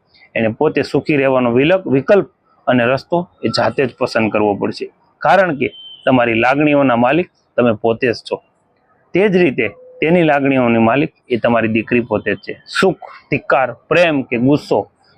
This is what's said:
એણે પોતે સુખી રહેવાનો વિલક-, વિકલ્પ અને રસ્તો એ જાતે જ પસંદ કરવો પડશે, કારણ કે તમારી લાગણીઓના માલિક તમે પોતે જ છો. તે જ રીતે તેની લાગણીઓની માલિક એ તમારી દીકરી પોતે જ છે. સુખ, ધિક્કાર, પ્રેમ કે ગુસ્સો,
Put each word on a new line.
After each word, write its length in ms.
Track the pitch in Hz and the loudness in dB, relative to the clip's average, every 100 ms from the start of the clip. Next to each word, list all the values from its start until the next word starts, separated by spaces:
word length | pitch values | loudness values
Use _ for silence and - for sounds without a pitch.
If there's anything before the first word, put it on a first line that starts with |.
| _ _ _ | _ _ _
એણે 140 | - 113 | -4 -2
પોતે 340 | 117 151 151 | 0 -2 -2
સુખી 340 | - 143 131 147 | -2 -4 -2 0
રહેવાનો 360 | 135 131 123 | 2 2 2
વિલક-, 380 | 123 147 190 - | 2 2 0 0
વિકલ્પ 360 | 131 - 202 190 _ _ _ - | -2 2 0 0 _ _ _ -2
અને 180 | 123 | 0
રસ્તો 440 | 117 135 - 175 175 _ | 2 -2 -2 -6 -6 _
એ 40 | - | -6
જાતે 380 | - 117 - 127 | -2 -2 -2 -4
જ 40 | - | -2
પસંદ 340 | 123 117 110 | -4 -2 -2
કરવો 220 | 107 104 | 0 -2
પડશે, 380 | 101 107 - - _ _ - | -2 -4 -6 -12 _ _ -6
કારણ 380 | 147 185 185 143 | 0 2 2 -2
કે 140 | 113 - - - - | -6 -8 -20 -8 0
તમારી 280 | 127 120 | 2 2
લાગણીઓના 600 | 113 120 139 151 143 135 117 | 2 2 2 2 2 2 2
માલિક 340 | 123 156 180 _ _ - | 2 0 -2 _ _ 0
તમે 160 | 120 | 0
પોતે 400 | 104 113 113 123 | 0 -2 -2 -2
જ 40 | 107 | -4
છો. 260 | - 101 _ _ _ _ _ _ _ | -6 -10 _ _ _ _ _ _ _
તે 140 | 170 208 | -2 0
જ 80 | 180 | 2
રીતે 320 | 175 123 110 - - - | 0 0 -6 -6 -20 -6
તેની 220 | 151 180 | 0 2
લાગણીઓની 560 | 160 143 139 131 120 117 | 2 2 0 0 2 2
માલિક 340 | 113 131 156 _ - | 2 0 -2 _ -6
એ 80 | 120 | -2
તમારી 320 | 120 117 110 | 0 0 0
દીકરી 320 | 110 107 123 | -4 -2 -4
પોતે 340 | 117 107 101 | -2 -4 -4
જ 40 | 95 | -8
છે. 240 | - 110 - - | -8 -18 -10 -2
સુખ, 180 | 190 - - - - | -2 -2 -12 -20 -8
ધિક્કાર, 420 | 143 - 151 123 | -8 -2 -2 -2
પ્રેમ 500 | 117 - 156 175 143 | -6 -2 0 2 0
કે 140 | 120 120 | -4 -2
ગુસ્સો, 540 | 127 147 - 120 - _ _ | 0 0 0 -4 -4 _ _